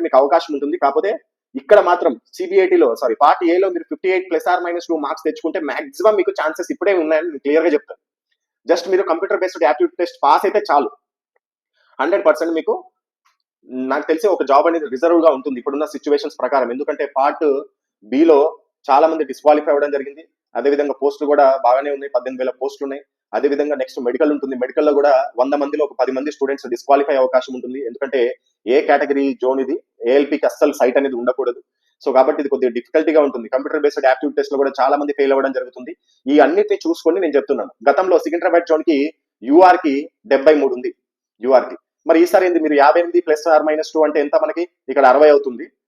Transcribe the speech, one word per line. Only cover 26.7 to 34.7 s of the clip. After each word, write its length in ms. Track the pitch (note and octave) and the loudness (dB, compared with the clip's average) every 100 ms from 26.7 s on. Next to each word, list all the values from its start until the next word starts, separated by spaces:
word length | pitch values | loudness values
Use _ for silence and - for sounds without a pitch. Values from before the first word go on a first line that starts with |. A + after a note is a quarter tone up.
డిస్క్వాలిఫై 400 | A#2 - C#3 C#3+ | -6 0 0 2
అయ్యే 80 | C#3 | 0
అవకాశం 280 | C3 B2+ B2+ B2+ | 2 0 -2 -8
ఉంటుంది. 220 | B2 C3 B2 | -10 -10 -10
ఎందుకంటే 320 | A#2+ C3+ C3+ A#2+ - _ _ G2+ | -8 -4 -2 -2 -4 _ _ 0
ఏ 40 | C3+ D#3 | 0 2
కేటగిరీ 360 | D3 D3 C#3 C#3 B2 | 2 2 0 0 -2
జోన్ 200 | - C3+ | -2 -2
ఇది, 120 | C3 E4+ - _ A#2 | -4 -6 -10 _ 0
ఏఎల్పికి 360 | C3+ C#3 D3+ - | 2 2 -2 -2
అస్సలు 260 | - D3+ C#3 | 0 0 2
సైట్ 180 | C3 C3+ | 0 0
అనేది 160 | C#3 B2 | -2 -2
ఉండకూడదు. 380 | B2 C3 B2 - - _ _ _ | -4 -2 -4 -6 -12 _ _ _
So 100 | - B2+ | 0 2
కాబట్టి 240 | C3 D3+ | 2 2
ఇది 80 | C#3 | -2
కొద్దిగా 180 | C3 B2+ A#2 | -2 -2 -4
డిఫికల్టీగా 460 | - D#3 D#3 D#3 C#3+ | -4 -2 0 2 2
ఉంటుంది. 220 | B2+ A2 C3 | -2 -6 -6
కంప్యూటర్ 280 | C#3+ D3+ D3 | -4 -2 -2
బేస్డ్ 220 | D3 C3+ | 0 0
యాప్టిట్యూడ్ 280 | C3 D3 C#3 | 0 -4 -4
టెస్ట్ 140 | C#3 C#3 | -4 -2
లో 40 | |
కూడా 120 | C#3 | -2